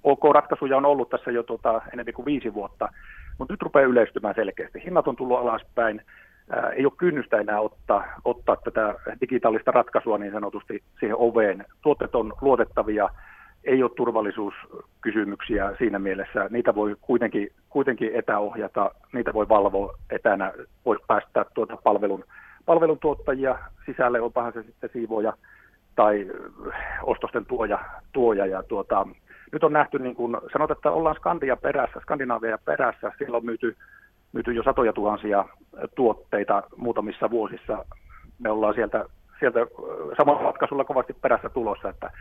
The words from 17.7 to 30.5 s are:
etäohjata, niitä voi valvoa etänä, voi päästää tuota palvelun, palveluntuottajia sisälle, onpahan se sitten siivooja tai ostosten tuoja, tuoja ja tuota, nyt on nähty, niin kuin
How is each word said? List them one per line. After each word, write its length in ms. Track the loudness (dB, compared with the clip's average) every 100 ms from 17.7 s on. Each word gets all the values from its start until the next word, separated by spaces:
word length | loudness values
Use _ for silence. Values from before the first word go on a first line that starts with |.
| -2 0 0 -2
etäohjata, 800 | -2 0 -2 -2 -4 -4 0 -2 -2 _
niitä 200 | -6 -2
voi 160 | 0 4
valvoa 480 | 6 6 2 -2 -8 -8
etänä, 440 | -2 2 2 -2 -6 -16 _ -2
voi 120 | 0 0
päästää 380 | 0 0 -2 -2
tuota 240 | -2 -6 0
palvelun, 460 | 2 4 2 -2 -8 -20 -20 -4 2
palveluntuottajia 920 | 4 4 2 -2 -2 -4 -2 -2 -4 -8 -16 -8
sisälle, 360 | 0 0 2
onpahan 320 | 0 -2 -4
se 100 | -6
sitten 260 | -14 _ -10
siivooja 400 | -6 -4 -2 -2 -4 -10 -20 -20 _ _ 4
tai 320 | 4 4 -2 -10 -14 -14 -12 -10 -8 -6
ostosten 420 | -4 -2 -4 -6 -4
tuoja, 340 | -4 -2 -4 -6 -18 -6
tuoja 320 | 2 2 4 0
ja 180 | -2
tuota, 440 | -4 -6 -2 0 -2 -8 _ -20 -10
nyt 120 | 0
on 100 | 2
nähty, 260 | 4 2 -2
niin 160 | -6 -6
kuin 220 | -4 -4 -4